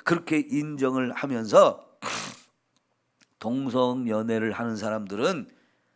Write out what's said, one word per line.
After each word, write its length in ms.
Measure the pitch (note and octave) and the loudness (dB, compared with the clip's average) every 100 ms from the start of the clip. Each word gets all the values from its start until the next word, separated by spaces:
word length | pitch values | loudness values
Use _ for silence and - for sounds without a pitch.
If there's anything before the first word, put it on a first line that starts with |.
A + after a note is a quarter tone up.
그렇게 340 | - E3+ E3+ D3+ | 0 0 0 -2
인정을 760 | D3 C#3+ D3+ C#3+ C3 C3 B2 | 0 -2 -2 -2 0 0 -2
하면서, 760 | B2 C#3+ A#2+ A2 D#3 E3 - - _ - - - - - _ _ _ _ _ _ _ _ _ | -2 -4 -4 4 8 8 4 -8 _ -8 -8 -8 -14 -20 _ _ _ _ _ _ _ _ _
동성연애를 1120 | A2 C3 C3+ B2 B2+ B2+ A#2+ G#2+ A2+ A2+ A2 | -6 -4 -2 0 2 0 -2 -2 0 0 -2
하는 240 | G2 A#2 G#2+ | -2 -4 -4
사람들은 720 | G#2+ A2 G2 G2+ D3 E3+ G2+ - _ _ _ | -4 -4 -6 -2 -2 -2 -8 -18 _ _ _